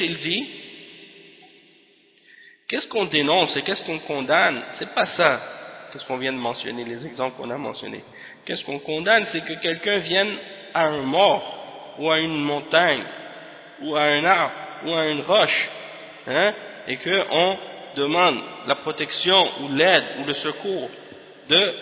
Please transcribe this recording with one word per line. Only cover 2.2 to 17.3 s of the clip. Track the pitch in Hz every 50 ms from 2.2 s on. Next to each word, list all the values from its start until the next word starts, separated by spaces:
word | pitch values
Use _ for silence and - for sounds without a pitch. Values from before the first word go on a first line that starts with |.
| _ _ - - - - - _ _
qu'est-ce | - - 294 -
qu'on | - - 226 190
dénonce | 165 151 151 143 139 165 185 165 - -
et | 143
qu'est-ce | 143 - 190 - -
qu'on | - 160 156
condamne ? | - - 151 139 131 127 151 170 196 180 143 120 - - -
C'est | - - - -
pas | - 202
ça, | - - - 170 151 131 117 - - - - - - - - - -
qu'est-ce | - - -
qu'on | - 131
vient | 127 131 135 135
de |
mentionner, | 127 120 117 123 - - 110 117 120 120
les | 117 117 117 139
exemples | 160 120 120 127 131 123
qu'on | - - 120
a | 123
mentionnés. | 143 151 - - - - 107 107 107 - - - - - - - - -
Qu'est-ce | - - - -
qu'on | - 143 -
condamne, | - - 156 156 170 196 226 226 202 -
c'est | - 165 156
que | - 160
quelqu'un | 160 - 175 165 165 - 202 208 196
vienne | 165 160 180 190 202 208 196 - - - - - - - -
à | 165
un | 165 156 151 147 135
mort | 131 139 175 202 190 143 - - - - - - - - - - - - -
ou | 143 160
à | 160 156
une | 160 165 160
montagne, | 151 143 147 147 143 147 - 185 170 180 170 143 120 98 - - - - - - - - - - - - - - -
ou | 143 156 147
à | 151
un | 151 147 147 147 156
arbre, | 175 190 170 156 131 - - - - - - -
ou | 151 170
à | 165 156
une | 156 151 143
roche, | - 147 185 214 170 143 - - - - - - - - - - - - - - -
hein, | - 127 156 185 208 208 - - - - - -
et | - -
que | - - 165 185 196 - -